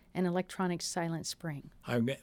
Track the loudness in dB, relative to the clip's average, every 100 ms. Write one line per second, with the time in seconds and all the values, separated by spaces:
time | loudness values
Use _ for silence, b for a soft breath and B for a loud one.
0 | b 0 2 2 0 0 0 0 -2 0
1 | 0 -2 -4 -6 -4 -6 -8 -10 0 2
2 | 2 0